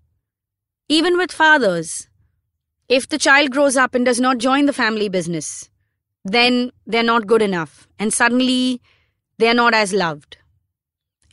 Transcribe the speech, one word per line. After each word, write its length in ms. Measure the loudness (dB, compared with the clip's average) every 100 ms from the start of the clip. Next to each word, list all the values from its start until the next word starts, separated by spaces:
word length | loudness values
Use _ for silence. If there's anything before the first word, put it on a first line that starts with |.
| _ _ _ _ _ _ _ _ -2
Even 300 | 0 2 0
with 160 | -2
fathers, 760 | 0 4 4 2 -2 -6 -12 -16 _ _ _ _ _ _ _ -2
if 160 | -2 -2
the 120 | -2
child 340 | 2 4 2
grows 240 | 2 2 2
up 180 | 0
and 120 | 0 0
does 120 | 0
not 200 | 0 0
join 280 | 0 0 0
the 60 |
family 380 | 0 -2 -2 -4
business, 600 | -4 -4 -6 -8 -12 -18 _ _ _ _ _
then 480 | -4 2 2 2 -2 -8 -6
they're 180 | -2
not 240 | 0 0 2
good 140 | 2
enough. 440 | 2 -2 -6 -12 _ -8
And 140 | -4
suddenly, 680 | 0 0 2 0 0 -2 -4 _ _ _ _ _ -2
they're 160 | 0
not 200 | 2 2
as 180 | 2 0
loved. 460 | -2 -4 -6 -14 -20 _ _ _ _ _ _ _ _ _